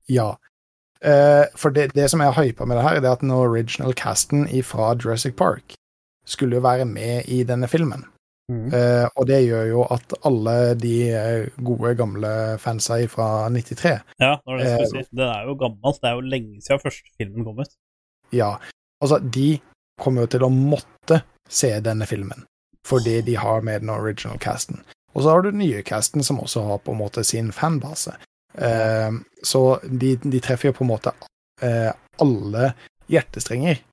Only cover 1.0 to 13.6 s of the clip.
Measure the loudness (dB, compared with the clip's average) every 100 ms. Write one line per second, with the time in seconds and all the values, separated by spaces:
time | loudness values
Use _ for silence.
1 | 4 6 8 8 6 2 0 2 2 2
2 | 2 4 2 4 2 0 -2 2 2 2
3 | 2 2 2 2 2 2 -2 -4 -4 -4
4 | -4 -2 0 0 0 -2 -4 -2 0 0
5 | -2 -2 -4 -2 -4 -4 _ -20 _ _
6 | _ _ -14 -4 -2 2 2 2 -2 -4
7 | -4 -6 -2 -2 0 -2 0 0 0 -4
8 | -14 _ _ _ -10 -8 -2 2 4 4
9 | 2 0 2 4 4 2 0 0 0 -2
10 | -4 -4 0 0 2 2 2 2 0 0
11 | 0 -2 -2 -4 -4 -8 -4 -2 0 0
12 | -2 -2 -4 -2 -4 -4 -6 -4 -2 -2
13 | -2 -2 -2 0 -2 -2